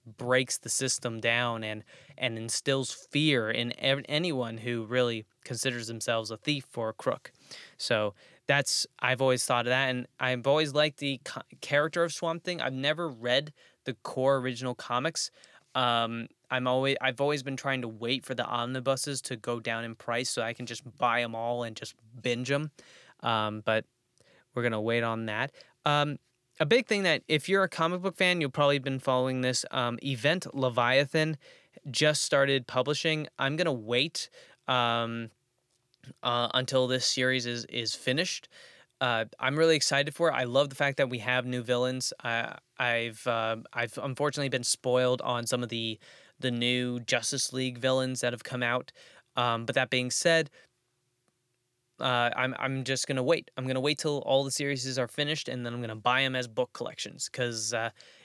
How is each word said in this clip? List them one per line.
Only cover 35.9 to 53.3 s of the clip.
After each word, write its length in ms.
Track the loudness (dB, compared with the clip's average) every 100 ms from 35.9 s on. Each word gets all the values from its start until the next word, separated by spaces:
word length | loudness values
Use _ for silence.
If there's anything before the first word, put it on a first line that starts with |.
| _ -20 -6
uh, 260 | -2 0 0
until 340 | 0 2 2 2
this 180 | 2 0
series 400 | 2 2 0 -2
is, 200 | -6 -6
is 300 | -6 -6 -4
finished. 520 | 0 0 0 -4 -10 -20 -20 -20 _ -4
Uh, 240 | 0 0 -2 -4
I'm 180 | -2 4
really 180 | 4 4
excited 400 | 4 2 0 0
for 140 | 2
it. 40 |
I 120 | 2 2
love 240 | 4 2
the 60 | 2
fact 220 | 0 2
that 120 | 0
we 100 | 0
have 260 | 0 0 0
new 160 | -2
villains. 520 | 0 0 0 -2 -4 -6
Uh, 300 | -4 -2 -4 -8 -12 -4
I've, 480 | 0 0 -2 -4 -2
uh, 300 | 0 0 -2 -6
I've 260 | -4 -4 -4
unfortunately 480 | -6 -2 -2 0 -2
been 140 | -2
spoiled 580 | 0 -2 2 2 4 2
on 260 | 0 -2 -2
some 160 | -2
of 60 | -2
the, 300 | -4 -4 -6 -12 -20 -20 -6
the 120 | -4
new 500 | 0 2 2 0 -4
Justice 500 | -2 -2 0 -2 -4
League 260 | -4 -4 -2
villains 440 | 0 2 0 -2
that 100 | -2
have 140 | -4 -6
come 180 | -4
out. 300 | 0 -2 -4 -14 -20 -20 _ 0
Um, 300 | 0 0 0
but 100 | 0
that 140 | 0
being 220 | 0 0
said, 380 | 0 4 4 2 -6 _ _ _ _ _ _ _ _ _ _ _ _ _ -6
uh, 300 | 0 2 2 2
I'm, 180 | -2 -2
I'm 240 | -2 -2
just 240 | -2 -2 -2
gonna 160 | 0
wait. 260 | 2